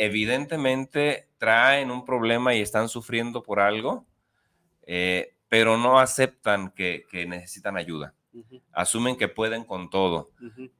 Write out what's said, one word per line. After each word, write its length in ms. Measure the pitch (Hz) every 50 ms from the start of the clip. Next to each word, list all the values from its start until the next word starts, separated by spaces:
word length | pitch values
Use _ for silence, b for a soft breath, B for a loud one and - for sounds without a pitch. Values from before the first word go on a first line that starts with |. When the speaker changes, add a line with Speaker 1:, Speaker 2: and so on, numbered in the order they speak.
Speaker 1:
evidentemente 1300 | 107 104 104 110 107 110 123 135 147 147 165 156 139 131 131 131 131 - - 147 147 147 131 - - _ _ -
traen 520 | 110 110 110 117 123 135 139 143 135 123
un 120 | 123 123 123
problema 500 | 127 127 120 113 113 117 120 123 127 120
y 40 | 110
están 260 | 104 98 - 110 113 113
sufriendo 560 | - 120 110 - 120 113 117 120 117 120 -
por 160 | - 101 101
algo, 460 | 101 101 107 110 113 147 247 247 - _ _ _ _ _ _ _ _ _ _ _ _ _ _ _ _
eh, 480 | - 90 90 90 90 90 90 - - _ _ _ -
pero 280 | 113 113 113 113 113
no 240 | 113 120 123 131 135
aceptan 680 | 127 123 - - 131 127 - _ - 110 101 98 95 92
que, 340 | - - 92 90 85 - - _
que 160 | - 90 87
necesitan 500 | 90 90 87 90 - - 101 92 104 98
ayuda. 380 | 90 82 85 82 76 71 73 - _ _ _
Speaker 2:
Ujú. 280 | - 117 - _ 127 - _ _
Speaker 1:
Asumen 440 | - 87 92 - - 113 120 127 123
que 120 | 123 110 98
pueden 360 | - 107 110 113 113 117 113
con 260 | - 98 92 90 85
todo. 400 | - 95 95 90 85 80 - - _ _
Speaker 2:
Ujú. 300 | 123 113 113 127 131 127 _